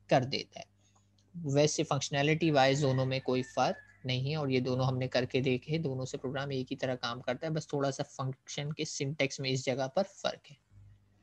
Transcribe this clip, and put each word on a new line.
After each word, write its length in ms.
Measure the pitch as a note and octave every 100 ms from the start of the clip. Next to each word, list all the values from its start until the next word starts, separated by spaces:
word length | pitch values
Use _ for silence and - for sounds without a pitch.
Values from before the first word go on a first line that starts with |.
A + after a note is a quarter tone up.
| -
कर 160 | C#3+ B2+
देता 340 | - - -
है। 60 | - _ _ _ _ _ _ F3
वैसे 480 | D3+ C#3 D3+ -
फंक्शनैलिटी 680 | D#3 C#3+ - C#3+ D3 D#3 D#3+
वाइज 300 | C#3+ C3+ C#3
दोनों 240 | C#3 C3 C3
में 140 | C3
कोई 200 | - B2+ B2
फ़र्क 320 | - C#3 F#3+ - - B2+
नहीं 240 | B2+ C3+
है 60 | D#3
और 140 | C#3+
ये 80 | C3
दोनों 240 | B2+ B2+ C3
हमने 200 | B2+ B2+
करके 340 | B2+ B2 C3
देखे, 360 | C3+ B2 - D#3+
दोनों 260 | D3+ C3 C3
से 120 | C#3
प्रोग्राम 340 | C3 C3 C#3+
एक 160 | C3+ B2+
ही 60 | C3
तरह 200 | C3 B2+
काम 260 | A#2 A#2+
करता 260 | C3 B2+ D#3+
है, 60 |
बस 140 | D#3+ -
थोड़ा 180 | D3 C#3
सा 120 | C3+
फंक्शन 680 | C#3 - C3 B2+ - - D3
के 140 | D#3 D#3
सिंटैक्स 540 | - C#3 D#3 C3+ -
में 100 | C3
इस 160 | C3 C3
जगह 220 | B2+ C3+
पर 160 | -
फ़र्क 460 | G3 - - - -
है। 80 | - _ - - - _ _